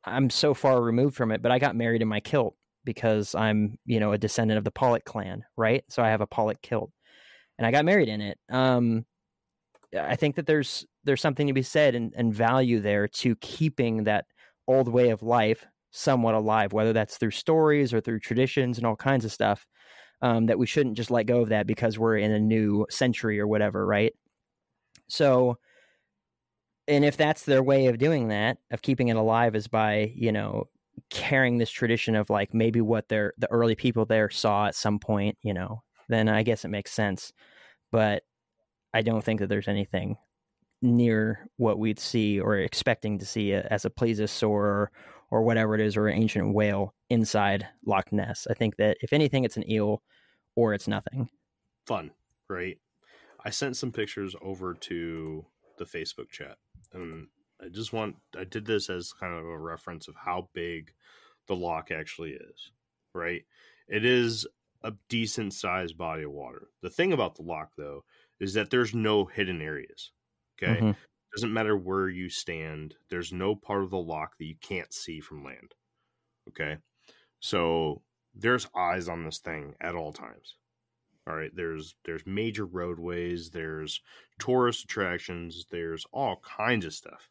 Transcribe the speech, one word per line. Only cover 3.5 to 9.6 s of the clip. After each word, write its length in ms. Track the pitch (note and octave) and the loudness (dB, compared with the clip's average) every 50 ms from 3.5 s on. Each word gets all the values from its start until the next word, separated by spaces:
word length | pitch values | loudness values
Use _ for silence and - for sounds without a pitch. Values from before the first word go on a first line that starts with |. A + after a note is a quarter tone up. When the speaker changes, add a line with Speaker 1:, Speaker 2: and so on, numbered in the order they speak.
| G#2+ G#2+ G#2+ G#2 A2 - _ | 4 2 2 0 -2 -8 _
Speaker 1:
you 160 | - A#2 A2 | -2 0 2
know, 120 | G#2+ G#2 | 2 2
a 60 | G#2 G#2 | 2 0
descendant 380 | G#2+ G#2+ - - A2+ A2 A2 | 0 -2 0 2 2 2 2
of 80 | G#2+ G#2 | 0 0
the 60 | A2 | -2
Pollock 340 | - - C3 B2 A#2 - _ | -2 0 2 2 2 2 _
clan, 400 | - - A2 F#2+ F#2+ F#2+ G#2 A#2 _ _ | -6 -8 -8 -8 -6 -10 -12 -12 _ _
right? 280 | - A2+ A2 A#2+ C3+ - _ | 0 2 2 2 0 -2 _
So 120 | - - | -2 0
I 60 | A#2 A2 | 2 2
have 140 | A2 G#2 | 2 2
a 40 | G#2+ | 0
Pollock 360 | - - - A2 A2 - - | -2 0 0 0 0 -2 -4
kilt, 280 | - - A#2+ G#2+ - D3+ _ _ _ _ _ - _ - - - _ _ _ - | -6 -4 -4 -4 -4 -6 _ _ _ _ _ -20 _ -20 -20 -20 _ _ _ -2
and 80 | A2+ | 0
I 40 | A2+ | 2
got 140 | B2 C#3+ D3+ | 4 4 4
married 240 | E3+ G3 G#3 D3+ A2 | 4 4 4 4 2
in 140 | G#2+ G#2 | 0 -4
it. 160 | G2+ G2+ - _ _ _ | -6 -6 -8 _ _ _
Um, 560 | B2+ B2+ C3 C3 B2+ A#2+ A#2+ A#2 A2+ A2 A2+ _ _ _ _ _ _ _ _ _ _ _ | 0 2 4 4 4 4 4 2 2 0 -2 _ _ _ _ _ _ _ _ _ _ _